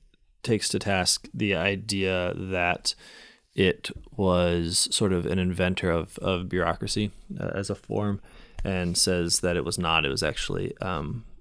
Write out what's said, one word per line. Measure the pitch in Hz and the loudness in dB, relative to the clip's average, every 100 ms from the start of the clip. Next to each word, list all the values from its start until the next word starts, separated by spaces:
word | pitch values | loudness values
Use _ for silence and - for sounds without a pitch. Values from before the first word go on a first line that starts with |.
| - _ _ _ | -20 _ _ _
takes | - 110 - | 0 0 2
to | 95 | -2
task | 101 95 90 - - | 0 2 2 0 -2
the | - 104 | -2 0
idea | 92 92 98 107 98 95 92 90 | 2 0 -2 -2 -2 0 0 0
that | - 95 92 87 90 - - - - - - _ | -4 -4 0 0 0 -2 -6 -10 -20 -20 -20 _
it | - 92 - - - - - | 2 2 2 -4 -12 -12 0
was | 95 90 87 87 82 90 - | 4 4 4 2 2 0 0
sort | - 104 | 2 2
of | 92 | 2
an | 76 92 | 0 0
inventor | 90 92 92 92 92 | 0 2 0 2 2
of, | 85 82 - | 0 -2 -4
of | 95 92 92 | -2 -2 -2
bureaucracy, | 90 85 80 104 - 101 - - - | 0 0 0 -2 -2 -2 -4 -14 -8
uh, | - | -6
as | - 98 | -4 -6
a | |
form, | 98 - 104 104 101 - - - - | -8 -4 -2 0 -2 -6 -20 -18 -6
and | - 92 87 87 | -2 0 0 2
says | - 90 85 - | 2 2 2 0
that | 90 87 | 2 0
it | |
was | 73 87 | -2 -2
not. | 85 82 | 2 2
It | 71 | 2
was | 67 | 0
actually, | 76 71 - 50 - - | -2 -2 -4 -4 -4 -4
um, | 92 87 76 120 - - | -4 -4 -4 -8 -10 -18